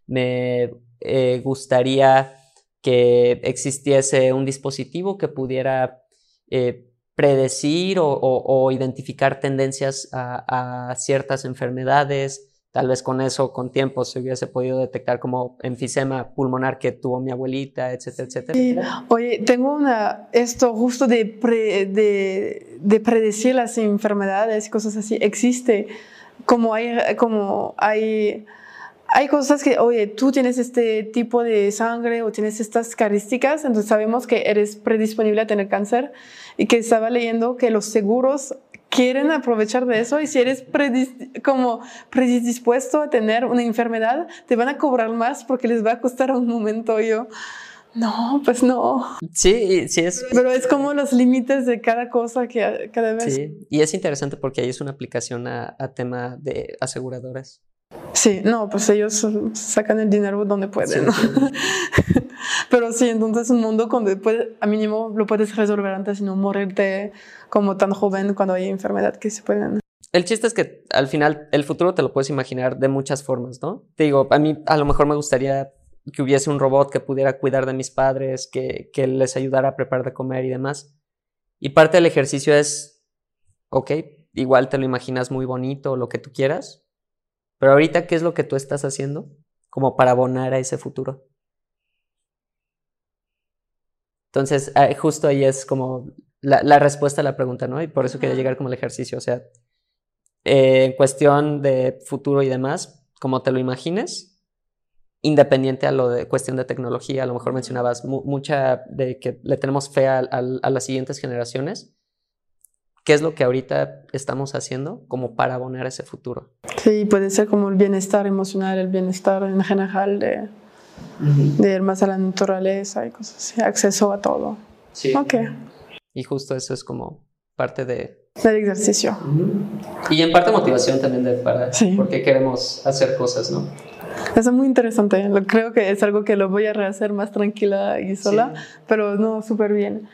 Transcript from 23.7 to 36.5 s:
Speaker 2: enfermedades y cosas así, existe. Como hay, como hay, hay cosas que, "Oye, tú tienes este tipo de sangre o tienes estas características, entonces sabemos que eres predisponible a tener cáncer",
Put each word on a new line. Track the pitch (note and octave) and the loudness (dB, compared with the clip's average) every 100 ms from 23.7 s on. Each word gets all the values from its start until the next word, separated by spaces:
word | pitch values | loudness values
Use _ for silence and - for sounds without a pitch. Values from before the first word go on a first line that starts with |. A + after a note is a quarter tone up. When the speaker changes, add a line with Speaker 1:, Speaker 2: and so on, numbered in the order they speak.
| A#3 | 0
Speaker 2:
enfermedades | G#3+ G3+ G#3+ G3+ G3 F#3+ A3+ G#3+ G#3+ | 0 2 0 0 0 0 0 0 -2
y | |
cosas | A3 G#3+ G#3+ | -4 -4 -6
así, | G#3+ A3 | -4 0
existe. | G#3 - B3 B3 - G#3 G#3+ - - - - - - | 0 2 0 2 2 2 0 -12 -20 -20 -20 -6 2
Como | A#3+ A3+ | 2 2
hay, | A3 A#3+ A#3 - G#3+ | 0 -2 0 0 2
como | A#3 G#3+ G3 G3+ F#3+ - | 2 2 0 -2 -4 -2
hay, | G#3 G#3+ A3 G#3+ G#3 A3 - - - - - - - | 0 0 0 0 0 -2 -10 -20 -20 -20 -20 -10 2
hay | - C#4+ | 2 4
cosas | D4 C4 C#4+ | 2 2 2
que, | C#4+ - | 2 4
"Oye, | A#3 A#3+ G#3 | 4 2 0
tú | - C4+ | 0 2
tienes | B3+ B3 B3 | 2 2 0
este | A#3+ B3+ A3+ A3 | -2 0 0 0
tipo | G#3+ A#3+ A#3 A#3+ | -2 -4 0 0
de | A#3 G#3+ G3+ | 2 2 2
sangre | G#3 A3+ A#3 A#3 A#3 | 0 -2 -2 -2 -2
o | A3 | -4
tienes | G#3+ G#3+ G#3+ | -4 -4 -4
estas | G#3+ A#3 A#3 | -6 -6 -6
características, | - G#3+ G#3 G#3 B3+ C4 D4+ | -2 0 0 -2 -2 0 0
entonces | D4 G#3+ G#3 | 0 0 2
sabemos | G#3+ G#3+ A#3+ B3 | 0 2 -2 0
que | A3+ - | 0 2
eres | G#3 G#3 - | 0 0 -2
predisponible | - A3 A3 A3 G#3+ G#3+ | -2 0 0 0 0 0
a | A3 | 0
tener | G#3 G3 | -2 -2
cáncer", | G3 G#3 A#3+ C#4+ - - - - | -2 0 -2 -2 -10 -20 -20 -10